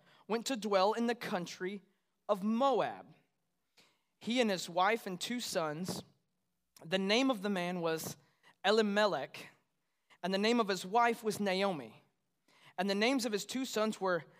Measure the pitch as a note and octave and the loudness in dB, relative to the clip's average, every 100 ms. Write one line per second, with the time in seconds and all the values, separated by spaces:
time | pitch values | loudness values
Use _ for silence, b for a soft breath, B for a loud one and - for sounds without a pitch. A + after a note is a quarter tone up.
0 | b b b A3+ A3 B3+ G#3 G3 G3 A3 | b b b -4 -2 -4 2 4 4 4
1 | A#3 A#3 - F#3+ E3+ - F#3 G3+ - _ | 0 0 -2 -4 -4 -6 -8 -8 -14 _
2 | _ _ - G3+ G#3+ A3+ C#4 A3+ C3+ F#2+ | _ _ -2 0 0 2 2 2 0 -4
3 | - - _ _ _ _ _ _ b b | -16 -20 _ _ _ _ _ _ b b
4 | b _ G#3 B3+ A3+ F3+ - F3 F#3+ A3+ | b _ -2 2 2 0 -2 2 2 2
5 | G3+ F3+ - A#3+ - F#3 D#3 D3+ F#3 - | -4 -8 -6 -6 -4 -2 -2 -4 -6 -8
6 | - _ _ _ _ _ _ - D#3+ F#3+ | -10 _ _ _ _ _ _ -20 -4 -2
7 | F#3+ A3+ C4+ A3 G3+ F#3+ F3 F3+ E3 D#3+ | 2 2 2 0 -2 -2 -2 -2 -2 -2
8 | - - b b b b F#3+ A3 G#3+ G3+ | -6 -12 b b b b 2 4 4 2
9 | G#3+ D3 D3+ - - _ _ _ _ _ | 2 0 -6 -12 -18 _ _ _ _ _
10 | _ b F3+ F#3+ G#3+ A#3+ G3+ F#3 F#3 A3+ | _ b -4 0 2 2 2 -2 0 2
11 | A#3 A3+ A3 - G3+ F#3 G3+ D#3 A2 - | 2 2 -4 -2 0 2 0 -2 -8 -18
12 | _ _ _ _ _ b b - G3 G3 | _ _ _ _ _ b b -4 -2 2
13 | A3+ C4+ A3+ G#3 - B3+ C4 G#3+ A3 - | 2 2 0 -4 -4 -6 -4 0 -2 0
14 | F#3+ F3 - | -2 -2 -4